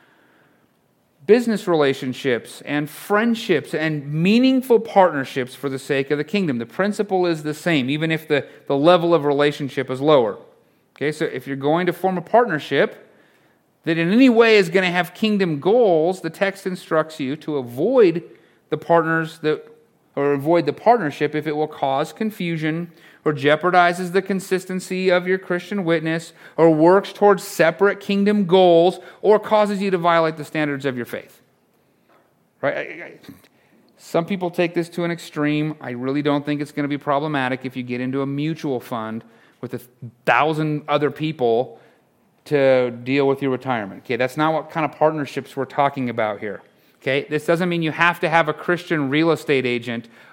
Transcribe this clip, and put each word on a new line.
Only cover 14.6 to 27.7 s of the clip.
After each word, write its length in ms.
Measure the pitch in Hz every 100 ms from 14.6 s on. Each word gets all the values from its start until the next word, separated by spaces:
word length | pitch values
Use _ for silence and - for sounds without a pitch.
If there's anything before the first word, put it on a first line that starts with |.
| 175
gonna 220 | 180 185
have 220 | 180 170
kingdom 460 | - 220 208 185 143
goals, 640 | 165 240 220 160 165 185
the 80 | 165
text 380 | - 196 196 196
instructs 520 | 180 - 160 160 -
you 160 | 131 147
to 200 | - 147
avoid 680 | 120 120 196 262 185 165 - - _ _ -
the 80 | 147
partners 640 | - 170 160 165 160 -
that, 260 | 156 151 - - _ _ _ -
or 180 | 143
avoid 320 | 143 147 170 147
the 80 |
partnership 600 | 139 214 240 151 - 151
if 140 | 151 156
it 80 | 151
will 120 | 151
cause 440 | - 139 135 160
confusion 800 | - 220 208 175 160 156 165 170 - - -
or 100 | 156
jeopardizes 800 | 143 143 151 180 180 175 175 180
the 100 | 190
consistency 880 | 190 190 - 185 185 185 185 185 185
of 180 | 180 180
your 100 | 185
Christian 460 | 185 175 - 202
witness 480 | 165 165 160 165 - - - -
or 120 | 165
works 420 | 156 165 196 196
towards 320 | - 208 185
separate 560 | - - 165